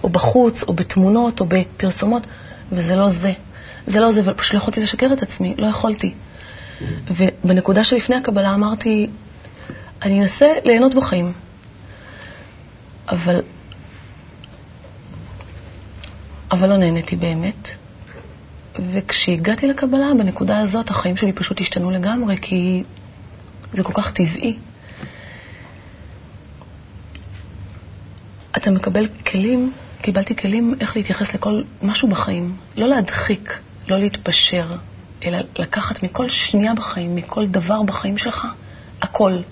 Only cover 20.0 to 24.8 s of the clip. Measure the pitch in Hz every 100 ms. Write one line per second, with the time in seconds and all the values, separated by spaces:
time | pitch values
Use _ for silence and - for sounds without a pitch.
20 | 277 277 196 185 185 208 208 214 226 196
21 | 180 185 208 190 185 190 180 - 180 185
22 | 185 240 233 190 - 185 180 185 - -
23 | - - - - - - - 190 185 202
24 | 202 - 170 170 233 220 - -